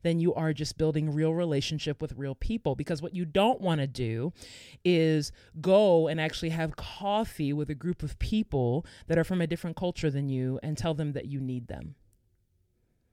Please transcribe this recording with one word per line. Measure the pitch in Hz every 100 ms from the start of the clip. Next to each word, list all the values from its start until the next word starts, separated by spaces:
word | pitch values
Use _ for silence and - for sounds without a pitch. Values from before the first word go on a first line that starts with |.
than | 170 165
you | 175
are | - 160
just | 143 151 -
building | 156 151 156
real | 147 160
relationship | 165 170 143 - 156 - 143
with | 156 131
real | 139
people. | 135 - 226 -
Because | 127 143 160
what | 160
you | 185
don't | 170 190 214 254
wanna | 190 160 139
do | 123 117 113 147 - - - - -
is | 180 175 160 156 147 - - 160
go | 165 190 208 170 160
and | 156
actually | 156 - 170
have | 160 160 -
coffee | - - 202 208 226 - 143
with | 147 147
a |
group | 143 170 175
of | 151 -
people | - 214 220 139 123 131 - - -
that | 160
are |
from | 160 185
a | 165
different | 165 175 160
culture | 180 - 156
than | 139 143
you | 131 127 131
and | 151 147
tell | 170
them | 151 151
that | 139
you | - 139
need | 131 123 120
them. | - 156 139 _ _ _ _ _ _ _ _ _ _ _